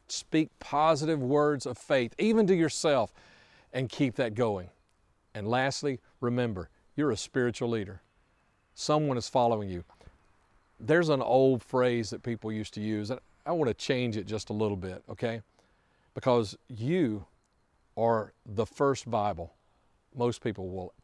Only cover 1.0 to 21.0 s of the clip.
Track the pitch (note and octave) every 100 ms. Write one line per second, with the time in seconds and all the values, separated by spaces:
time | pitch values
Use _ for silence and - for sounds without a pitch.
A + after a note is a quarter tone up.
1 | D#3 D#3 B2+ D3 D3 C#3+ B2+ B2 - C#3
2 | A#2+ - G#3+ A3 F#3+ F#3 D#3+ - D#3+ C3+
3 | G#2 - - - _ _ _ B2+ B2+ -
4 | C#3 B2 A#2+ G#2+ A#2 G2 F2+ _ _ _
5 | _ _ _ G#2+ G#2 B2+ C3+ - D3 B2+
6 | - _ A#2+ B2 A#2+ F#2 - _ _ -
7 | D3 G#2+ - C3+ A#2+ G#2 A#2+ A2+ G2 G2
8 | _ _ _ _ _ _ _ - - D3+
9 | D3 B2 - C3+ A#2 A2 G2 F2+ - _
10 | - _ _ _ _ _ _ _ A2+ E3
11 | D#3+ C3+ A2+ C3 C3+ A#2+ - C3 B2 A#2+
12 | G#2 A2 A#2+ A#2 G#2+ G#2+ G#2 G#2+ G#2+ G#2+
13 | G#2 B2+ - _ D3 E3+ C3 G#2 - B2+
14 | B2 G#2 G2 G#2+ - G#2+ G#2+ G2 F#2 F2+
15 | - G#2+ A#2 A2+ - _ _ _ _ _
16 | _ - C3 B2 G#2+ - - A2+ B2 F3+
17 | C3+ G#2 - _ _ _ _ _ _ -
18 | A#2 A2 G#2 _ - G2+ G#2+ - C#3 C3
19 | C3+ A2+ G#2 F2 E2 _ _ _ _ _
20 | _ - A#2+ - A#2+ G2 F#2 F#2 F2+ -